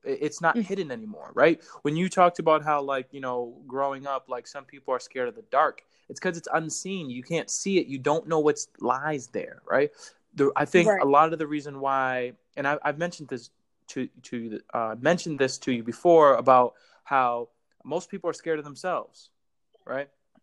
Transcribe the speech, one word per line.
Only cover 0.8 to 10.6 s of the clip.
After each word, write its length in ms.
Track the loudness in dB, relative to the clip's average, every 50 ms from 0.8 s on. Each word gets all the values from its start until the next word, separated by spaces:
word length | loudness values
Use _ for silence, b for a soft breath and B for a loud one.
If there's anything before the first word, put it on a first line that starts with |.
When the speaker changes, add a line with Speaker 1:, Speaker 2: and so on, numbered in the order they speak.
| -6 -6
Speaker 1:
anymore, 400 | -8 -10 -10 -14 -14 -14 -16 -6 2
right? 260 | 4 6 6 4 B B B B B B
When 120 | -2 0
you 140 | 0 -2 0
talked 300 | 4 4 4 4 4 2
about 240 | 2 2 2 2 2
how, 180 | 0 0 0
like, 320 | 0 -2 -4 -4 -4 -8 -12
you 60 | -10
know, 420 | -8 -6 -4 -4 -6 -8 -12 -18 -16
growing 400 | -10 -4 -2 -2 -2 -4 -6 -6
up, 220 | -6 -6 -6 -6 -8
like, 180 | -10 -10 -10
some 180 | -14 -18 -18 -18
people 280 | _ -20 -14 _ -4 -4
are 60 | -4
scared 280 | -4 -8 -6 -6 -6
of 80 | -6 -6
the 80 | -12 -10
dark, 400 | _ 2 2 2 2 0 -6 _ _ _ _ _ -18
it's 100 | -14 -4
'cause 180 | -4 -4 -4
it's 100 | -4 -6 -2 -2
unseen. 560 | -2 -2 -4 -8 -10 -8 -8 -8 -8 -8 -8
You 120 | -10 -12
can't 280 | -8 -4 -4 -4 -4 -4
see 280 | -8 -6 -2 0 0
it. 100 | 0 0
You 120 | -2 -6 -4
don't 280 | 0 0 0 0 -2
know 120 | -2 -2 2
what 260 | 2 2 0 0 -6 -14 _ -6
lies 480 | -2 -2 -2 0 -2 -4 -4 -6 -8
there, 340 | -8 -8 -8 -8 -8 -12 -20 _ 0
right? 220 | 2 2 2 0 B B B B B B B _ _
The, 160 | 0 0 2 2
I 100 | 0